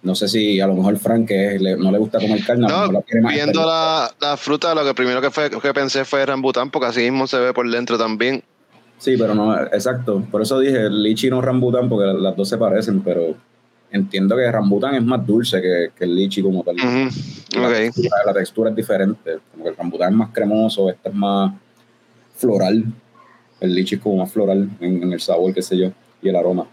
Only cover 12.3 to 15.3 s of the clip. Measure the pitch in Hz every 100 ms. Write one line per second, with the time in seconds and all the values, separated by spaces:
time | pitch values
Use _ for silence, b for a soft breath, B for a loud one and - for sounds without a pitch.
12.3 | 95 98 110 110 98 110 98 95 85 85
13.3 | 78 _ _ _ _ _ 101 98 98 98
14.3 | 117 123 113 101 101 131 135 117 127 -